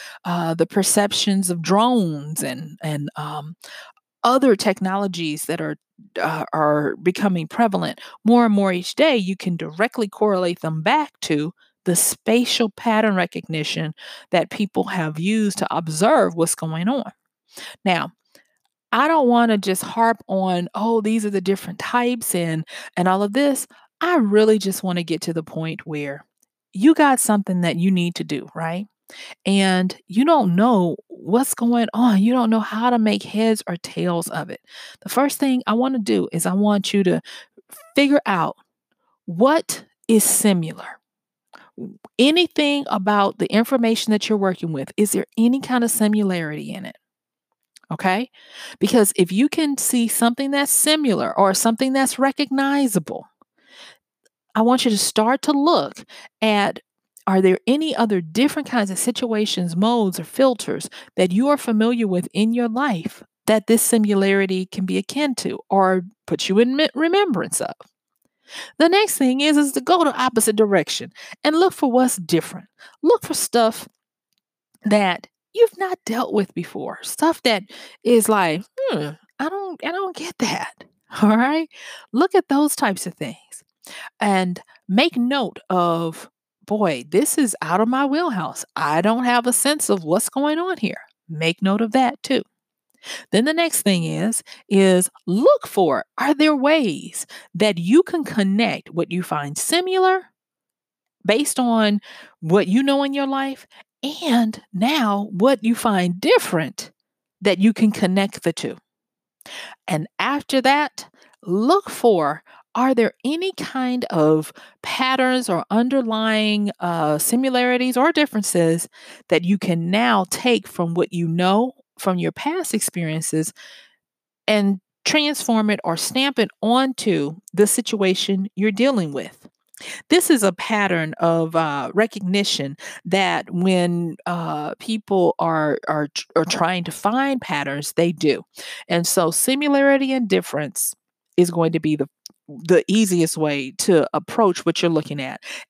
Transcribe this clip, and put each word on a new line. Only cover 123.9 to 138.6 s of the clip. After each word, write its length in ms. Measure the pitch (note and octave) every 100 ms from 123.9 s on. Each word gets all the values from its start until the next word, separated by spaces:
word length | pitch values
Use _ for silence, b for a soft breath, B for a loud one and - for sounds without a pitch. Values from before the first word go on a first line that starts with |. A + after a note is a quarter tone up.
| B _ _ _ _ -
and 340 | G#3+ G3 F#3+ _ _
transform 640 | - D4+ D4 D4 - A3+ G#3+
it 100 | G#3
or 120 | - E3
stamp 420 | - B3+ C#4 C4
it 120 | G#3 -
onto 760 | A3 B3 C4+ B3 A3 E3 C#3+ D#3+ -
the 140 | F3 G#3
situation 800 | - A3 G#3+ F#3+ F#3+ - G3 G3
you're 160 | - G#3+
dealing 420 | G3 C4 B3 D#3+
with? 360 | C#3 - - - _ _ - B B -
This 180 | E4+ -
is 140 | C#4
a 100 | G3
pattern 640 | F3+ - G#3+ G3 F3 D#3 -
of, 360 | E3+ E3 D#3+ E3
uh, 340 | D#3 C#3+ B2+
recognition 840 | G3 A3+ G#3 F#3 G3+ G3+ - C#3 C#3 B B -
that 440 | F#3+ F#3 E3 -
when, 640 | F3 F#3 F#3 F3 F3 E3+ - -
uh, 480 | E3+ E3 D3+ D3+ -
people 560 | - A3 - G3 E3+ -
are, 400 | E3 D#3+ D3+ - -
are 200 | D#3 D3
tr-, 180 | - - E3+
are 80 |
trying 400 | E3 - E3+ F3+
to 80 | E3+
find 480 | - G3+ B3 C#4 C4+
patterns, 540 | - D3 C#3 C#3+ D3
they 180 | - E3+
do. 300 | D#3+ D3+ A#2 - B